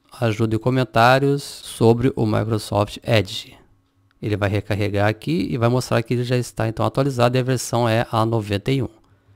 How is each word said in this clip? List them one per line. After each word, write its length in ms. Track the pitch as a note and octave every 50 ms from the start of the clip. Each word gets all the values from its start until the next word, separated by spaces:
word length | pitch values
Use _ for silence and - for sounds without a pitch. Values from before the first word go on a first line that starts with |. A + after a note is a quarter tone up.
| _ _ - -
ajuda 340 | B2 A2+ G#2 G#2+ A2+ A2 A2+
e 40 | A2
comentários 840 | - B2+ C3 C3 B2+ - - A2+ A#2 B2 C3 C3+ C#3 C#3 C#3 C#3+
sobre 680 | - - - - - - - - A#2 A2+ A#2+ A#2 A#2+ C3+ -
o 120 | - A#2+
Microsoft 720 | G#2+ G#2+ G#2+ G#2+ A2 A2+ G#2 - - G2+ G#2 G#2 - - -
Edge. 520 | - - A#2+ G#2+ F#2+ G2 A2+ - - - - - _ _ _ _ _ _ _ _ _ _ _ _
Ele 160 | - G#2 G#2
vai 140 | F#2+ G2+ G2
recarregar 580 | G#2+ G2+ - - G#2 G2 G#2 G2+ G2+ G2+ G2+ G#2+
aqui 400 | A2 - - C#3+ D#3+ F#3 - -
e 60 | D#3
vai 140 | A#2+ A#2 A#2
mostrar 320 | B2 B2+ - - A#2+ A#2
que 100 | A2+ -
ele 100 | B2+ A#2+
já 140 | B2 A#2+ B2+
está 320 | B2 A#2 - - - A2+ A2+
então 160 | A2 - G#2+
atualizado 500 | G#2+ - C3+ C3+ C#3+ C3 A#2+ A#2+ B2 B2+
e 60 | C3
a 20 |
versão 460 | B2 B2+ C3 A#2+ - - - A#2 A#2+ A2+
é 180 | A2 A#2 A#2+ -
a 140 | - A2 A2
noventa 440 | A2+ A#2 A2+ G2+ G#2 G2+ G2 - B2+
e 120 | C3+ C3+
um. 80 | A2+ - - _ _ _ _ _ _ _ _